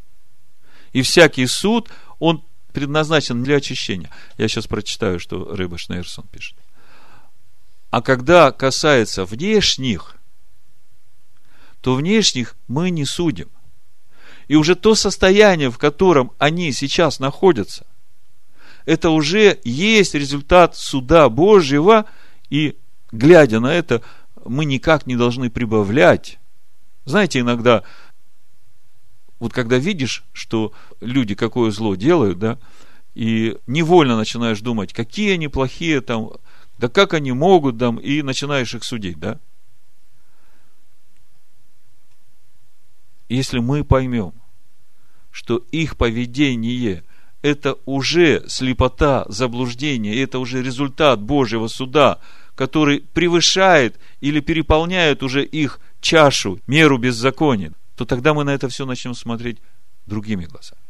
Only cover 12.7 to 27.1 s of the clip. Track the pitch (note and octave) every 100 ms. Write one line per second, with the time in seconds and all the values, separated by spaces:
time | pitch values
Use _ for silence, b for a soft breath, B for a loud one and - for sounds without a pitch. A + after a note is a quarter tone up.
12.7 | C3 F#3 E3 C#3 - E3+ F#2 - - -
13.7 | - - - - b b b b D3+ D3+
14.7 | F3+ G#3+ A3 G3+ - F#3+ G3+ G#3+ F3 C3
15.7 | A2+ D3 - F#3+ D3+ B2 - C#3+ E3+ E3+
16.7 | A#2+ C#3 - D#3+ - C3+ - F#3+ C3+ F#2
17.7 | - - - - - - - - b b
18.7 | b - D#3+ E3+ D#3 D3 G3+ G#3 - A#2+
19.7 | C3 G#3 A3 F3+ D3+ C#3 C#3+ - F3+ E3
20.7 | - - C3+ B2+ E3 C3+ A2+ F#3+ G#3 C#3+
21.7 | C#3+ F3 A3 G#3+ b b b - C#3+ D3+
22.7 | - - - - A2+ C3+ F3 C#3 A2 B2
23.7 | F3 E3 A#2 b b b - - C3 D#3
24.7 | C3 - D#3 - A#2+ A#2+ A#2+ B2 B2 A#2
25.7 | A2 G2 B2 E3+ A#2 - - - - -
26.7 | - - - -